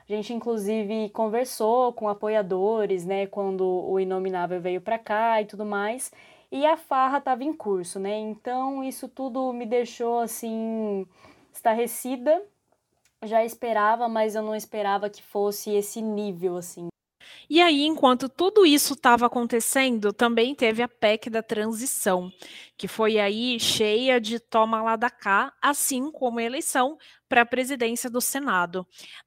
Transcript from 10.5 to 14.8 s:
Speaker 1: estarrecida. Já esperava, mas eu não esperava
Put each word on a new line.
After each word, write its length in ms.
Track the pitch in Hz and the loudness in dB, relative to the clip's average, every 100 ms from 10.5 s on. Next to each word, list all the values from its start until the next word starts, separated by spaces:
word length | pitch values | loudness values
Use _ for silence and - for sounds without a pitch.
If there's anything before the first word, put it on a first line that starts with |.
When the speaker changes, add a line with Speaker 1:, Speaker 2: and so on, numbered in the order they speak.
| 220 226 226 214 196 185 _ - _ _ | -4 -4 -2 -2 -4 -6 _ -20 _ _
Speaker 1:
estarrecida. 920 | - 233 220 233 - 247 262 254 339 403 _ _ _ _ _ _ - | -2 0 2 0 -4 -6 -2 2 2 0 _ _ _ _ _ _ -14
Já 200 | 220 220 | 0 0
esperava, 640 | 233 - 240 214 208 233 233 | 0 -2 -2 2 4 4 0
mas 260 | 220 214 | 0 0
eu 80 | 214 | 0
não 120 | 214 | -4
esperava 540 | 214 208 214 | -6 -6 -4